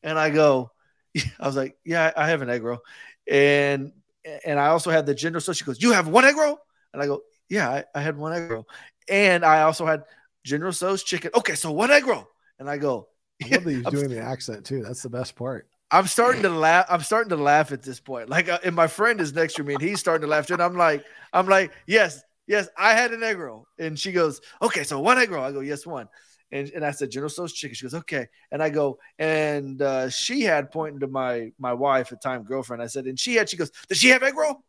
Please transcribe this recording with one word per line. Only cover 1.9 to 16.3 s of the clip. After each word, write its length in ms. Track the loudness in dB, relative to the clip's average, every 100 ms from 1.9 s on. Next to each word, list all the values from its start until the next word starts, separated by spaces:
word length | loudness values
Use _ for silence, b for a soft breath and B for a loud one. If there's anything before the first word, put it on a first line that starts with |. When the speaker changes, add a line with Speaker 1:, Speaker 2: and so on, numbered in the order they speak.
| 0 0 2
Speaker 1:
I 120 | 0
have 140 | 0
an 80 | -2
egg 140 | -4
roll." 160 | -4 -8 -12 B B B 0
And, 640 | 4 6 4 2 0 -6 _ _ _ -18 -12
and 140 | -4 0
I 80 | 2
also 240 | 2 2
had 160 | 0 2
the 80 |
General 260 | -2 -2 -4
Tso. 120 | -6
She 120 | -6
goes, 160 | -6 0
"You 120 | 4
have 160 | 4 4
one 160 | 6
egg 120 | 6 6
roll?" 220 | 0 0 _ _ _
And 80 | -6
I 40 | -4
go, 160 | -4 -8 _ _
"Yeah, 220 | -2 -2
I, 140 | -2 -6
I 60 | -6
had 140 | -6 -6
one 160 | -6
egg 180 | -6 -6
roll." 160 | -10 -10 B B _ -2
And 360 | 2 4 4
I 180 | 6 6
also 240 | 6 2 0
had 180 | -2 -4 b b _
General 280 | -6 -4 -2
Tso's 320 | -4 -2 -2
chicken. 260 | -4 -6 2
"Okay, 200 | 2 2
so 160 | -4 -4
one 180 | -2 4
egg 160 | 4 4
roll." 200 | -4 -4 _ _ _
And 100 | -10
I 80 | -4
go, 300 | -2 -4 -6 _ _ _
Speaker 2:
I 60 | 0
love 160 | 0
that 80 | 2
he's 100 | -2
Speaker 1:
<laughs> 40 | -2
I'm 60 |
Speaker 2:
doing 180 | -2 -2
the 100 | -6
accent 460 | -8 -8 -10 -12 -8
too. 160 | -8
That's 200 | -8 -10
the 80 | -8
best 260 | -8 -8 -8
part. 320 | -10 -10 -14 _ _
Speaker 1:
I'm 160 | 2 2
starting 360 | 2 2